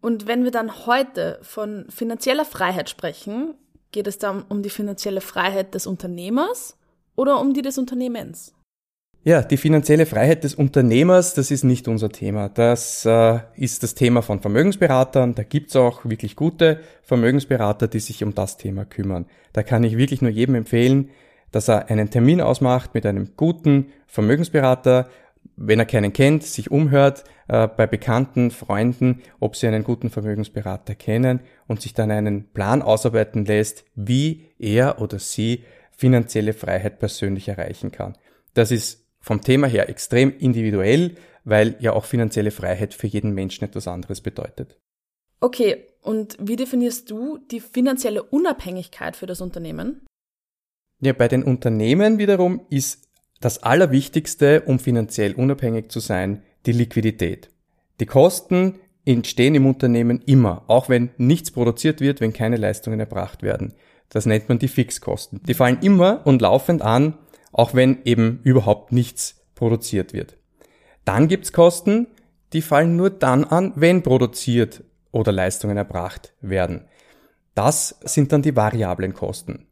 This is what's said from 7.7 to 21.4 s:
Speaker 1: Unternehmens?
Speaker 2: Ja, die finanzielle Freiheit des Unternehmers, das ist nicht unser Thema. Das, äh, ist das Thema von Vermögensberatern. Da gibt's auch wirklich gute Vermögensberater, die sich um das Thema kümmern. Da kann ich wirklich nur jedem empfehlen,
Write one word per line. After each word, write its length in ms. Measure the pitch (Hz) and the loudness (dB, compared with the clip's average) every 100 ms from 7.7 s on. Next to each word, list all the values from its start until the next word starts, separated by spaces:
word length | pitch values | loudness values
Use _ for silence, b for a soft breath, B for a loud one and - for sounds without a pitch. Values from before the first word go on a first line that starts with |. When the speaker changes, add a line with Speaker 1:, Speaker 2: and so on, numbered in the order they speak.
| 269 | -6
Speaker 1:
Unternehmens? 760 | 254 254 254 233 - 165 - _ _ _ _ _ _ _ | -6 -6 -8 -8 -12 -18 -20 _ _ _ _ _ _ _
Speaker 2:
Ja, 200 | - 165 | 2 4
die 160 | 127 143 | 4 0
finanzielle 480 | 151 156 147 151 156 | 4 2 4 4 4
Freiheit 380 | 107 127 165 | 4 4 4
des 100 | 147 | 0
Unternehmers, 800 | - 139 139 123 117 160 180 175 | 0 0 4 4 4 6 6 4
das 160 | - 131 | -2 -2
ist 140 | 135 | 0
nicht 240 | 131 123 120 | 2 0 0
unser 220 | 113 107 | -2 -4
Thema. 380 | - 101 104 101 | -6 -6 -4 -6
Das, 560 | - 117 120 - - | 2 2 2 -2 -4
äh, 360 | 113 113 113 113 113 | 2 4 4 2 -4
ist 280 | - 131 - | -8 -6 -4
das 120 | 113 | -8
Thema 280 | - 120 120 | 0 2 2
von 180 | 113 101 | 0 -4
Vermögensberatern. 920 | 101 104 170 196 127 131 131 135 123 | -2 2 2 2 2 2 2 2 0
Da 80 | 117 | -2
gibt's 340 | 107 143 151 135 | -4 -6 -2 2
auch 300 | 123 120 117 | 2 0 -8
wirklich 300 | 110 104 - | -8 -8 -4
gute 440 | 156 170 165 156 B B | -4 2 2 2 B B
Vermögensberater, 840 | _ 123 117 135 135 127 107 104 113 | _ 0 2 0 0 -2 0 -2 -2
die 140 | 110 | -4
sich 220 | - - | -8 -8
um 120 | 104 | -6
das 220 | 101 98 - | -4 -6 -8
Thema 300 | 101 98 98 | -10 -8 -10
kümmern. 400 | - 98 92 87 b b | -8 -6 -6 -8 b b
Da 100 | - | -6
kann 220 | 107 120 | 0 0
ich 140 | 117 113 | 2 2
wirklich 240 | 139 131 | 0 0
nur 80 | 123 | -2
jedem 240 | 107 123 | 0 0
empfehlen, 560 | 127 110 117 120 135 139 b b b | 0 0 2 4 2 0 b b b